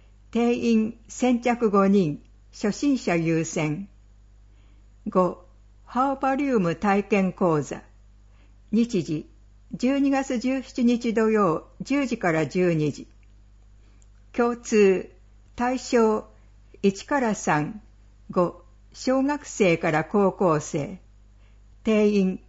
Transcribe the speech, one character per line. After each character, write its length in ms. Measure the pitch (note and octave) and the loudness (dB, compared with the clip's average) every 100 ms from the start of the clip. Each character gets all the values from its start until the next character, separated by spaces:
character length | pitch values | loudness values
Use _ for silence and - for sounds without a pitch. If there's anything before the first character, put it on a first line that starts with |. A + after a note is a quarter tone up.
| - - - | -20 -20 -8
定 240 | A3+ A#3+ | -2 0
員、 440 | B3 A#3 A3 A3 - - | 0 2 2 0 -6 -18
先 340 | - B3+ A#3+ | -2 0 0
着 300 | A#3+ A#3 A3 | 0 0 2
五 160 | G3 G3 | 4 4
人。 360 | G3+ D#3+ - - - - | 4 2 -4 -12 -20 -20
初 200 | - G#3 | -6 -6
心 240 | - C#4+ C4 | -2 0 0
者 180 | - | 0
優 300 | F3 E3 D#3+ | 0 0 0
先。 440 | D#3+ E3+ D#3 D#3 G3+ - - - - - - - - - - - G#3+ | -2 -4 -4 -4 -10 -18 -20 -20 -20 -20 -20 -20 -20 -20 -20 -14 -4
五、 380 | F#3+ F3+ - - - - - | 0 0 -2 -16 -20 -20 -20
ハ 300 | - A#3+ C#4 | -8 -2 -2
ー 60 | C4+ | 0
バ 140 | C4+ | -2
リ 160 | C4+ C#4+ | -2 0
ウ 100 | A#3+ | 0
ム 160 | E3+ D#3+ | 0 -2
体 280 | G#3 G3+ | 0 0
験 280 | G3+ G#3 F#3+ | 0 0 0
講 300 | - F3+ D3+ | 0 0 0
座。 200 | C3+ - - - - - - - - - - | -2 -10 -14 -20 -20 -20 -20 -20 -20 -20 -4
日 320 | G#3+ A#3 F#3 | 0 0 -2
時、 280 | D#3+ D3+ - - - - - | -4 -6 -8 -20 -20 -20 -18
十 260 | - B3 C#4 | -4 -2 2
二 120 | C#4 | 2
月 280 | C4+ C4 B3 | 0 -2 -4
十 220 | B3+ C4+ | -2 -4
七 240 | A#3 - | -6 -2
日 300 | A#3+ A#3+ A#3 | 0 2 0
土 160 | A3 A3 | 0 2
曜、 360 | A3 F#3+ E3 - - | 2 2 0 -6 -16
十 240 | - C#4 | -4 -2
時 140 | C4+ A3+ | -2 -2
か 140 | F3+ | 0
ら 140 | E3 D3 | 0 -2
十 280 | F#3 F3+ | 0 0
二 180 | D#3+ D3+ | 0 -2
時。 160 | - - - - - - - - - - - - - - | -4 -14 -20 -20 -20 -20 -20 -20 -20 -20 -20 -20 -20 -12
共 240 | - A#3+ A#3+ | -2 -2 -2
通、 540 | - A3 G3 F#3 - - - - - - | -2 4 4 4 -4 -16 -20 -20 -20 -6
対 220 | B3 B3+ | -4 -4
象、 500 | - A#3+ A3 G#3+ - - - - - - | 0 2 2 0 -6 -20 -20 -20 -20 -2
一 220 | G3 G3 | -2 -2
か 160 | - C#4+ | -4 -2
ら 140 | A#3 | -2
三、 460 | G3 - D3+ D3 - - - - - - | -4 -2 -2 -2 -8 -18 -20 -20 -20 -6
五、 320 | F#3 F3 - - - - | 0 0 -2 -20 -20 -20
小 300 | - C4 C4 | -8 -2 0
学 240 | C4+ D4 - | 0 -4 -8
生 320 | - F#3+ E3 | 0 2 2
か 120 | C#3 | 0
ら 140 | D#3 | -2
高 280 | D#3 G3+ G3 | 0 2 2
校 280 | F#3+ F#3 D3+ | 2 0 0
生。 400 | - E3 - - - - - - - - - - | -2 -6 -6 -10 -20 -20 -20 -20 -20 -20 -20 -10
定 280 | - G#3+ G#3 | 0 2 4
員、 300 | G#3 F#3 F#3 | 2 0 -2